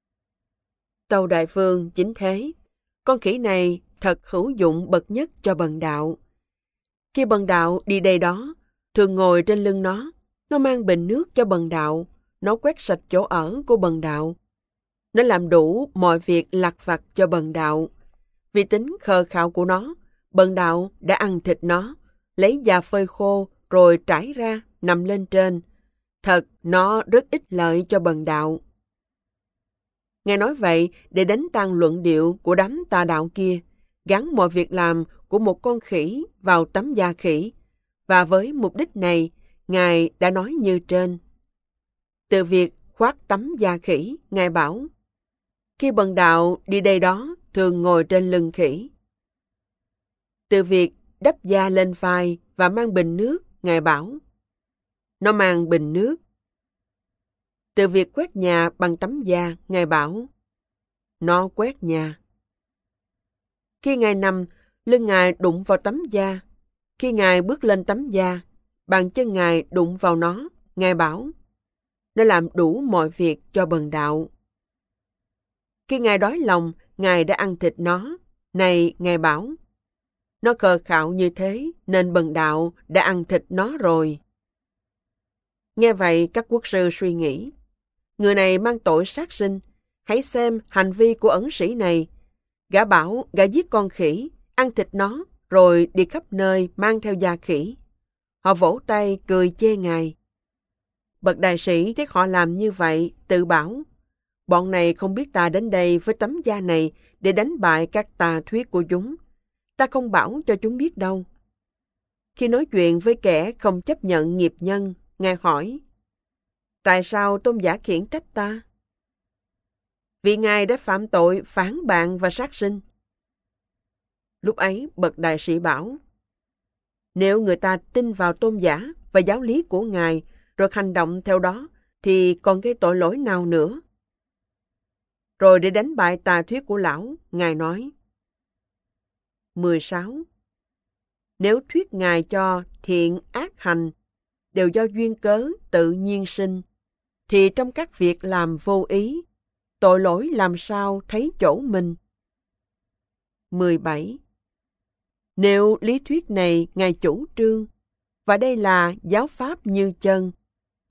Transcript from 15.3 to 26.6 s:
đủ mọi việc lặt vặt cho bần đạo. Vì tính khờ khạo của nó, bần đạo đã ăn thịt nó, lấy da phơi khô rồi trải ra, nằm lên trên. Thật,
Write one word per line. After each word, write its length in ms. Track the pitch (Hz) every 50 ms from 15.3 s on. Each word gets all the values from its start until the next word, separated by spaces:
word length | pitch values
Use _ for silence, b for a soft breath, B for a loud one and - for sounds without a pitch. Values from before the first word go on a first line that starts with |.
| 202 175 175 165
đủ 420 | 175 165 156 160 180 233 285 277 -
mọi 240 | 190 185 175 170 170
việc 300 | 175 - 175 170 165 _
lặt 360 | - 185 185 175 170 _ -
vặt 160 | - 170 160 _ _ _
cho 120 | - 190
bần 260 | 170 175 170 156 156
đạo. 360 | 160 165 160 151 151 156 160 - _ _ - - _ _ _ _ _ _ _ _
Vì 120 | - 202 196
tính 320 | 202 220 214 233 285 359 415
khờ 240 | - 208 190 185 180
khạo 260 | 175 - 175 170 170
của 140 | 170 180 180
nó, 300 | 180 185 185 220 285 349 - _ _ _ _ _ _
bần 240 | - 185 185 185 190
đạo 360 | 185 180 170 165 175 180 196 - -
đã 140 | - 165 196
ăn 260 | - 214 202 185 170
thịt 180 | - 185 170 -
nó, 320 | - 170 175 180 196 240 302 - _ _ _ _ _ _ _
lấy 260 | - 185 208 262 285 262
da 160 | 220 185 180
phơi 260 | - - - 202 196
khô 420 | 185 - - 202 202 202 202 196 - _ _ _ -
rồi 280 | 185 185 180 175 170 170 -
trải 260 | - 170 151 196 262
ra, 280 | 294 247 233 226 220 220 - _ _ _
nằm 220 | - 175 175 175 175
lên 220 | 185 202 202 190
trên. 340 | - - 190 185 185 180 170 175 _ _ _ _ _ _ _ _ _ _ _
Thật, 240 | - 190 185 175 - _ _ _